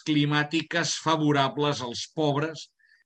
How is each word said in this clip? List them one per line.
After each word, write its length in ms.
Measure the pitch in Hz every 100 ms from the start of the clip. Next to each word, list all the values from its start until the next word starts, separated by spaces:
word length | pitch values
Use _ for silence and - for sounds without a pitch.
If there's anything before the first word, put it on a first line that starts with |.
| -
climàtiques 920 | 151 147 147 147 165 151 170 160 -
favorables 800 | 156 156 151 139 135 123 147 120
als 260 | 123 110 -
pobres 560 | - 151 139 156 156 - _ _ _